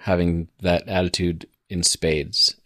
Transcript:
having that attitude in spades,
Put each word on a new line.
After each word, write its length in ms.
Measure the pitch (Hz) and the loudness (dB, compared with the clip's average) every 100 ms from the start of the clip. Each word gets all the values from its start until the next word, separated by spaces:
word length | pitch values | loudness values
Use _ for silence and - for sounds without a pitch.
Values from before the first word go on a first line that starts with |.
having 440 | - 90 87 85 82 _ | -2 2 2 0 -4 _
that 260 | 92 87 - | 0 0 0
attitude 580 | 92 90 - 87 82 - _ - | 0 0 0 -2 -2 -10 _ -8
in 160 | 90 | -2
spades, 720 | 82 - 82 78 73 - - - | -2 0 0 0 -2 0 0 -2